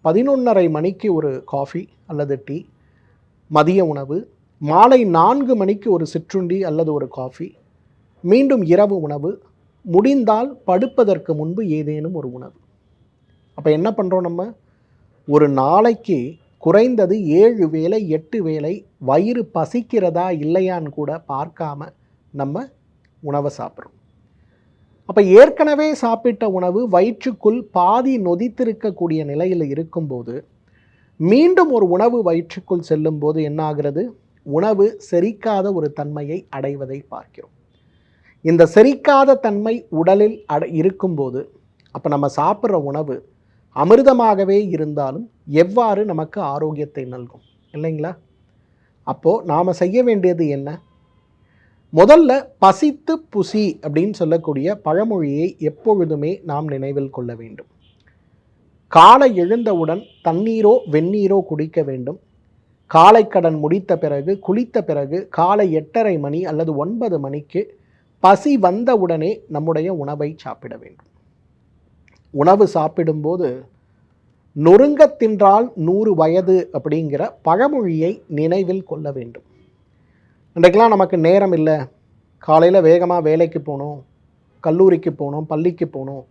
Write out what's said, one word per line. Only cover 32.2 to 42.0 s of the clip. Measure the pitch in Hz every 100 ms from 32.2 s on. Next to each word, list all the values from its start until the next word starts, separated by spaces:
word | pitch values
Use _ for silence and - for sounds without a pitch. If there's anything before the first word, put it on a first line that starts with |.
வயிற்றுக்குள் | 185 165 170 - - 180
செல்லும்போது | 156 156 156 151 147 156
என்ன | 151 151
ஆகிறது? | 156 147 143 143 233 - _ _
உணவு | - 147 208 202 208 214 -
செரிக்காத | 175 202 214 220 202 196
ஒரு | 185 151
தன்மையை | 147 147 147 143 180 _
அடைவதை | 139 139 143 131 139 -
பார்க்கிறோம். | - - - - _ _ _ _ _ _ _ _ _
இந்த | 160 165 160
செரிக்காத | 214 254 269 - 277 277 269
தன்மை | 226 202 214 233 -
உடலில் | 160 170 196 208 220 -
அடை-, | 147 165
இருக்கும்போது, | 160 180 190 185 156 131 127 - _ _ _ _
அப்ப | 139